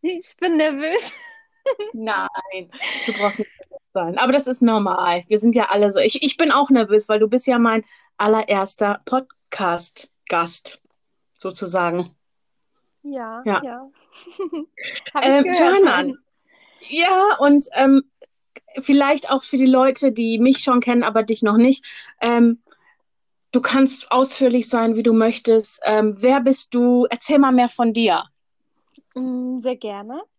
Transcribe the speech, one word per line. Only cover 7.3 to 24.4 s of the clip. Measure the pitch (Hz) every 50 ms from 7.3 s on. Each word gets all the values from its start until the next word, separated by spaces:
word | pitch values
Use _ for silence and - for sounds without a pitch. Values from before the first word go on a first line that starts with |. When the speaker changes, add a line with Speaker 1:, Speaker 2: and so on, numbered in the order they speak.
| 220 254 - -
Speaker 2:
ja | 254 240
mein | 233 226 226 226 220 _ _ _ _ _ _
allererster | _ 202 208 220 220 214 - 208 196 190 196 - - 214 202 202 - _
Podcast-Gast, | - - 262 262 _ - _ _ _ - - 202 180 170 190 - - _ - - _ _ _ _ - - 170 165 175 - - _ - - _ _ _ _ _ _ _ _ _ _ _ _
sozusagen. | _ - 190 185 - 202 180 170 185 175 175 170 175 180 175 _ _ _ _ _ _ _ _ _ _ _ _ _ _ _ _ _ _ _
Speaker 1:
Ja, | 285 277 262 233 220 226 233 254
Speaker 2:
Ja. | 233 202 190 -
Speaker 1:
ja. | 262 233 240 262 277 277 _ _ _ _ - - 349 330 _
<laughs> | 403 330 - 320 302 _ _ - - - - - - - -
Hab | 294 269
ich | 269
Speaker 2:
Ähm, | 269 285 277
Speaker 1:
gehört. | 359 359 359
Speaker 2:
Canan. | 330 349 370 403 392 294 208 180 180 - 254 - _ _ _ _ _ _ _ _ _ _ _ _
Ja, | - - 269 311 339 359 381 370 381 415 - -
und, | 269 285 285 285 277 - -
ähm, | - 269 269 277 269 269 _ _ _ - _ _ _ _ _ _ - _ _ _ -
vielleicht | 269 - 277 277 277 277 302 285 - -
auch | 240 269 -
für | - -
die | 254 262
Leute, | 262 254 254 262 269 262 - - 269
die | 220 220 233 226 226 220
mich | 233 254 269 -
schon | - - 247 247
kennen, | 240 247 240 240 240
aber | 220 214 220 220
dich | 220 226 214 -
noch | 214 208
nicht. | 220 233 254 269 - _ - - - - - - _
Ähm, | - 233 240 233 240 233 233 233 _ _ _ _ _ _ _ _ _ _ _ _ _ _ _ _ _ _ -
du | 254
kannst | 247 - 226 269 269 269 - - - -
ausführlich | - 254 262 269 - -